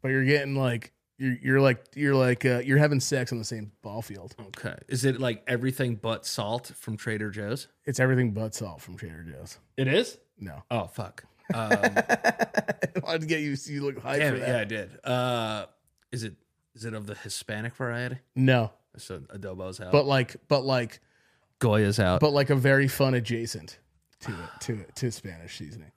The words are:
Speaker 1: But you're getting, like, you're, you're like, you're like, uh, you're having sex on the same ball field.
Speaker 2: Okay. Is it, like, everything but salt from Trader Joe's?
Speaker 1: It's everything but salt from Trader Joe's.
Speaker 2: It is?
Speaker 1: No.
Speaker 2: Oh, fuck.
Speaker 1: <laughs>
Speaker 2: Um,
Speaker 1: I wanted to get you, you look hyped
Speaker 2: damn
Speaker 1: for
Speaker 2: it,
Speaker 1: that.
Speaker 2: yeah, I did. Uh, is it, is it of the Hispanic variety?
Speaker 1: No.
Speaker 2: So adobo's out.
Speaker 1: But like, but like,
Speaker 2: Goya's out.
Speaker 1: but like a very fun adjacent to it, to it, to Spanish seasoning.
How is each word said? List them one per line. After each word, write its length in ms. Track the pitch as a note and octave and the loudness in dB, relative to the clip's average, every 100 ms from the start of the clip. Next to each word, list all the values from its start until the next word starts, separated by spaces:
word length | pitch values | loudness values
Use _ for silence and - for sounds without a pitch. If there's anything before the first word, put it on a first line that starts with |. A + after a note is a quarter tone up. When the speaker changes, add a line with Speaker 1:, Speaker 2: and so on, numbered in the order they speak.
Speaker 1:
But 60 | C3 | 0
you're 180 | C3+ C3 | 2 4
getting, 300 | D3 C#3 C3+ | 4 2 0
like, 380 | C3 A#2+ - _ _ _ | 0 0 -6 _ _ _
you're, 180 | C3 B2 | -2 -2
you're 180 | C3 C3+ | 2 6
like, 240 | C#3 A#2+ - | 6 4 -4
you're 220 | - C#3+ C#3 | -2 2 4
like, 280 | B2+ B2 | 4 4
uh, 180 | C3 B2 B2+ | 2 2 4
you're 140 | C3+ | 6
having 200 | D3+ C#3+ | 6 4
sex 320 | C3 C3+ B2 | 0 -2 -2
on 60 | A#2 | -6
the 80 | A2 | -6
same 260 | A#2 G#2 _ | -8 -10 _
ball 180 | A2 G#2 | -12 -10
field. 340 | A2+ G2 F2+ - G2+ | -10 -12 -16 -18 -18
Speaker 2:
Okay. 300 | - A2+ - - | -10 -10 -10 -6
Is 180 | C3 C3 | 0 2
it, 140 | B2+ | 2
like, 220 | C3 A2+ - | 0 -2 -2
everything 500 | B2+ C3 C3 B2+ A2+ | -2 0 0 -2 -2
but 280 | A2 A2 - | -4 -4 -6
salt 460 | - G#2 A#2+ - - | -6 -4 -4 -6 -16
from 220 | - G#2+ | -10 -8
Trader 320 | - A2 G#2+ | -4 -4 -6
Joe's? 380 | G2 G#2 C3 - _ - | -6 -6 -6 -8 _ -6
Speaker 1:
It's 140 | C3+ | 2
everything 320 | C3 C3 B2 | 4 4 4
but 240 | G#2 A2 - | 0 -4 -6
salt 260 | G#2 D#2+ | -10 -12
from 160 | - F2 | -16 -14
Trader 240 | F2+ D#2+ E2 | -12 -12 -14
Joe's. 280 | C#2 D#2+ - _ - | -14 -16 -18 _ -2
Speaker 2:
It 100 | C3 | 2
is? 300 | D#3+ B3 - _ _ | 2 0 -6 _ _
Speaker 1:
No. 240 | G2 C#2+ - | -12 -12 -4
Speaker 2:
Oh, 160 | A#2+ F2+ | -4 -4
fuck. 360 | - A2+ - - | -8 -12 -12 -20
Speaker 1:
<laughs> 40 | _ _ | _ _
Speaker 2:
Um, 160 | A2+ A2 | -4 0
Speaker 1:
I 1300 | G#3+ A3+ G3+ - - - - - - - - - - | 2 2 0 0 2 2 0 -2 -2 -4 -4 -4 -4
wanted 180 | - E3 | -4 -4
to 60 | D#3 | -2
get 140 | D#3+ | -2
you, 140 | D3+ C3+ - | -2 -6 -6
you 180 | C#3+ | -6
look 140 | C#3+ B2 | -6 -6
hyped 160 | B2+ C#3+ | -4 0
Speaker 2:
damn 140 | D3+ | 2
Speaker 1:
for 60 | C3 | 0
Speaker 2:
it, 20 | |
Speaker 1:
that. 80 | B2 | 0
Speaker 2:
yeah, 100 | B2 | 0
I 20 | |
did. 340 | G#2+ A2 F#2 - | 0 -4 -8 -10
Uh, 640 | - B2+ B2 B2 A2 G#2+ G2 _ _ _ _ | -4 0 0 0 -2 -4 -8 _ _ _ _
is 120 | C3+ | -8
it, 100 | A2 F2 _ _ _ | -8 -10 _ _ _
is 120 | - A2+ | -14 -10
it 80 | G#2+ | -10
of 100 | G#2 | -10
the 80 | G#2 | -12
Hispanic 600 | - - - G#2+ A2+ - | -10 -10 -8 -6 -6 -6
variety? 420 | B2+ A#2 B2 B2+ _ - | -6 -4 -6 -8 _ 4
Speaker 1:
No. 360 | C3 B2+ A2 _ _ - | 6 6 4 _ _ -20
Speaker 2:
So 240 | - E2+ C2+ | -14 -14 -14
adobo's 500 | G2+ G2 F#2 F#2 F#2 | -12 -12 -10 -10 -10
out. 120 | F#2 | 2
Speaker 1:
But 140 | D3 C#3 | 2 4
like, 300 | C3+ A#2+ - _ | 2 2 -6 _
but 160 | C#3+ | -2
like, 380 | C3+ C3 A#2 - _ _ _ _ _ _ | 2 0 0 -8 _ _ _ _ _ _
Speaker 2:
Goya's 400 | B2 G#2+ G#2 G#2 | 4 6 6 4
out. 220 | F#2+ F2+ | 4 6
Speaker 1:
but 100 | D3+ | 6
like 180 | C#3+ C#3 | 4 4
a 60 | C#3 | 4
very 320 | C3 C3+ C3+ | 6 6 4
fun 260 | - C3+ | 4 2
adjacent 640 | B2+ A2 A#2 A2+ G#2+ D2+ - _ _ _ _ | 2 0 -4 -4 -8 -12 -20 _ _ _ _
to 100 | - | -10
it, 300 | F2+ E2+ - | -10 -10 -12
to 120 | - A2 | -6 -6
it, 160 | F2 - | -8 -6
to 160 | B2+ | -6
Spanish 460 | A2 G2+ E2+ E2+ - | -4 -12 -14 -16 -14
seasoning. 320 | D#2 G#2 D2+ | -14 -14 -18